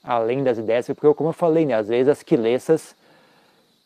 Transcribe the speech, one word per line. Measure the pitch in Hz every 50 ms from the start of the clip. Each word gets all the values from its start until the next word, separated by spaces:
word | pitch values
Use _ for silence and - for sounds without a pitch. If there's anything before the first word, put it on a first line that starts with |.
| -
Além | - 123 117 113 113 123 139 139
das | 127 117
ideias, | 110 110 104 113 123 117
porque | - 135 - - 147 147
como | - 143 160
eu | 165
falei, | - 180 165 156 165 160
né? | 143 120
Às | 110 107
vezes | 101 117 123 127 135
as | 139 -
quilesas, | - - 165 123 110 113 123 127 - - 160 151 - - - _ _ _ _ _ _ _ _ _ _ _ _ _ _ _ _ _ _